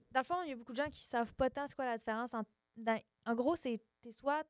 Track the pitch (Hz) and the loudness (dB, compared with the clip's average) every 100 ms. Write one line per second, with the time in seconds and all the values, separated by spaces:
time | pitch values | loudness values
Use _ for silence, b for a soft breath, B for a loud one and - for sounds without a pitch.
0 | _ 262 254 359 339 247 240 240 294 - | _ 0 2 0 -2 -6 -6 -2 -2 -4
1 | - 240 233 - 254 262 285 - 254 226 | -2 0 0 2 0 0 -4 -2 -2 -2
2 | 233 220 240 226 214 _ _ - 226 220 | -2 -2 -2 -4 -6 _ _ -4 0 0
3 | - _ - 233 247 339 262 226 - _ | -2 _ -2 2 4 2 0 -2 -4 _
4 | 240 220 269 294 311 | -20 -4 0 0 0